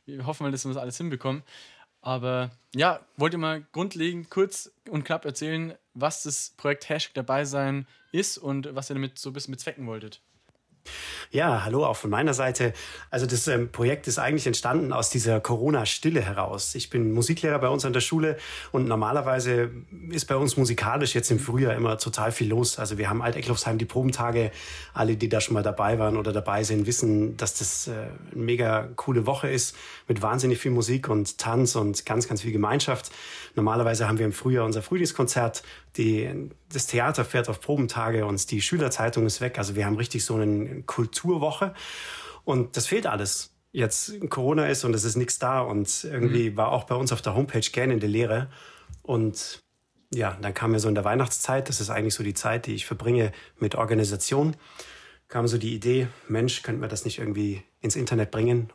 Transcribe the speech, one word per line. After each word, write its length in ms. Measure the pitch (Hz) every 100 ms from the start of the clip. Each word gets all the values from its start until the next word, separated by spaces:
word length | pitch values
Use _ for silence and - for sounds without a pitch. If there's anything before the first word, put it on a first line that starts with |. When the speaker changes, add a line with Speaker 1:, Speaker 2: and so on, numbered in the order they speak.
| -
Speaker 1:
Wir 200 | 139 127
hoffen 160 | -
mal, 80 | 143
dass 140 | 135
wir 100 | 135
das 80 | 135
alles 140 | 123 -
hinbekommen. 480 | 170 131 135 143 - - - - _ _
Aber 500 | 127 127 123 127 127 - _
ja, 240 | 127 175 165 - -
wollt 160 | 156
ihr 60 | 170
mal 260 | 156 156 147
grundlegend 580 | 156 190 170 165 175 165
kurz 440 | 190 202 - - _ -
und 140 | 151
knapp 200 | 139 165
erzählen, 500 | 147 135 151 160 165 165 _
was 300 | 123 147 -
das 300 | 156 - - -
Projekt 320 | 143 143 -
Hashtag 260 | 156 -
dabei 300 | 139 123 135
sein 420 | 143 139 139 139 131 _ _
ist 280 | 165 202 -
und 360 | 147 139 143
was 160 | 135 131
ihr 40 |
damit 260 | 139 135 -
so 100 | 139
ein 40 |
bisschen 180 | 135 -
bezwecken 340 | 131 - 143 120
wolltet? 340 | 110 107 - _ _ _ _ _ _ - - - - -
Speaker 2:
Ja, 340 | - 156 113 101
hallo 180 | 127
auch 120 | 151 110
von 100 | 107
meiner 240 | 104 151
Seite. 400 | 131 127 123 120 - - - -
Also 160 | 127 123
das, 200 | 123 -
ähm, 220 | 120 120
Projekt 360 | - 120 110 -
ist 100 | 117
eigentlich 280 | 127 147 131
entstanden 480 | 117 120 156 139
aus 160 | 127 113
dieser 280 | 127 113 110
Corona-Stille 840 | - 117 135 143 107 - 156 160
heraus. 520 | 95 98 98 101 -
Ich 140 | - -
bin 240 | 123 110
Musiklehrer 460 | 113 120 165 156 143
bei 100 | 127
uns 160 | 139
an 80 | 135
der 80 | 123
Schule 380 | - 160 156 151 - - -
und 140 | 131 127
normalerweise 840 | 110 107 143 131 131 127 120 120 120 - - 165
ist 160 | 165
bei 120 | - 135
uns 200 | 143 -
musikalisch 580 | 123 117 104 139 143
jetzt 160 | 123 -
im 80 | 113
Frühjahr 360 | - 123 127
immer 240 | 113 113 110
total 340 | 120 107 110
viel 160 | 117 110
los. 300 | 110 120 -
Also 180 | 107 104
wir 140 | 98
haben 100 | 113
Alt-Eckloffsheim 560 | 117 - 120 117 117 110
die 80 |
Probentage. 680 | 113 127 131 127 117 117 110 - - - -
Alle, 220 | - 110 110
die 100 | 113
da 140 | 110
schon 100 | -
mal 100 | 110
dabei 360 | 104 101 101 113
waren 180 | 107 110
oder 160 | 107
dabei 320 | 104 98 101
sind, 220 | 110 107 104
wissen, 500 | 120 113 107 110 113
dass 220 | 107 -
das, 300 | 104 - -
äh, 20 |
eine 180 | 110 110 - - 123
mega 460 | 117 120 113 110 - -
coole 300 | - 120 110
Woche 240 | 135 139
ist 260 | 135 - - - - -
mit 160 | 107
wahnsinnig 360 | 107 127 127 120
viel 120 | 135
Musik 400 | 120 110 131 -
und 260 | 107 101 -
Tanz 400 | 113 123 123 120
und 300 | 104 98 -
ganz, 200 | 113 -
ganz 120 | 101
viel 120 | 113
Gemeinschaft. 580 | 107 104 139 - 120 - - - - -
Normalerweise 540 | - 107 113 117 113 107
haben 100 | 110
wir 60 |
im 80 | 110
Frühjahr 320 | - 131 127
unser 160 | 113 117
Frühlingskonzert, 840 | - 180 165 - 123 127 117 - - - - -
die, 540 | 113 107 123 143 143 - -
das 140 | 143 -
Theater 380 | 120 127 143
fährt 240 | 117 123 117
auf 120 | 107
Probentage 640 | - 147 120 120 113 113
und 260 | 104 101 -
die 100 | 107
Schülerzeitung 640 | - 170 135 - 113 117 113
ist 140 | -
weg. 180 | 123 -
Also 160 | 98
wir 100 | 101
haben 120 | 101 107
richtig 280 | 120 120
so 120 | - 113
eine 460 | 107 104 117 135
Kulturwoche 920 | - - 117 - 170 165 151 - 196 - - - - - - -
und 320 | - 131 120 -
das 100 | -
fehlt 200 | 220 -
alles. 440 | 104 101 - - _ _
Jetzt 400 | - 110 - - 208 175
Corona 380 | 135 127 156 147
ist 160 | 135
und 100 | 123
es 80 | 113
ist 140 | 110 113
nix 240 | 120 -
da 200 | 127 131
und 440 | 120 104 101 -
irgendwie 460 | 151 135 123 131 113
Speaker 1:
Mhm. 60 | 104
Speaker 2:
war 140 | 110
auch 140 | 127
bei 100 | -
uns 160 | 127 131
auf 100 | 117
der 140 | -
Homepage 340 | 101 139 113 -
gähnende 340 | - 131 120 104
Leere. 420 | 110 117 113 135 - - - - -
Und 600 | - 120 110 - - - _ _ _ _ _
ja, 240 | 123 101 92
dann 140 | 101
kam 160 | 95 113
mir 80 | 110
so 100 | 107
in 60 |
der 100 | 104
Weihnachtszeit, 640 | 101 123 123 - - 135 131
das 120 | 123
ist 100 | 107
eigentlich 240 | 104 110
so 80 | -
die 120 | 104
Zeit, 320 | 98 113 117 110
die 80 | 104
ich 100 | -
verbringe 460 | 107 113 123 110 - - -
mit 160 | 107
Organisation, 800 | - 113 110 104 101 - 135 156 151 - - - - - - _
kam 220 | 120 117
so 100 | 117
die 160 | 110
Idee, 320 | 117 117 127 127 - -
Mensch, 340 | 110 127 -
könnten 180 | - 120
wir 80 | 120
das 160 | 107
nicht 140 | 117 -
irgendwie 460 | 110 104 104 95 - _
ins 160 | 113 -
Internet 340 | 123 113 104
bringen 400 | 110 120 120 113